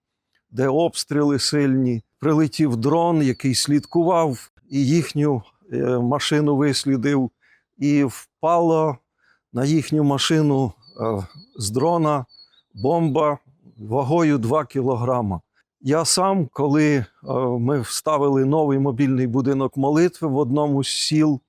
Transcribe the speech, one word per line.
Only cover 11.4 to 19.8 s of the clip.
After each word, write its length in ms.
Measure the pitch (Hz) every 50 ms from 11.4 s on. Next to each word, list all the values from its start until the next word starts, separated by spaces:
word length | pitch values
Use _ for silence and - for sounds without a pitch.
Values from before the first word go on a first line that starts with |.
| - _ -
з 140 | - 107 101
дрона 560 | 107 123 139 165 175 170 160 151 147 139 123 - _ _ _ _ _ _ _ _ -
бомба 640 | 107 104 135 170 170 165 156 131 156 156 151 143 - _ _ _ _ _ - - 110
вагою 600 | 104 107 131 135 135 120 160 175 165 151 143 131
два 260 | 110 113 143 156 143
кілограма. 760 | - - 135 120 135 127 110 120 123 127 123 113 101 92 82 - _ _ _ _ _ _ _
Я 240 | - 131 147 160 160
сам, 440 | - - 185 180 196 196 190 156 123 -
коли, 420 | - 139 143 143 156 151 151 147
е, 100 | 135 110 - _ _ - 135 131 127 131 123 123 120
ми 220 | 117 127 147 139
вставили 640 | 113 - - - - 156 156 143 143 143 139 135 131
новий 340 | 135 147 160 156 143 135 135
мобільний 480 | 139 143 123 117 143 131 135 127 131
будинок 500 | 120 113 135 123 135 139 135 135 127 -
молитви 520 | 139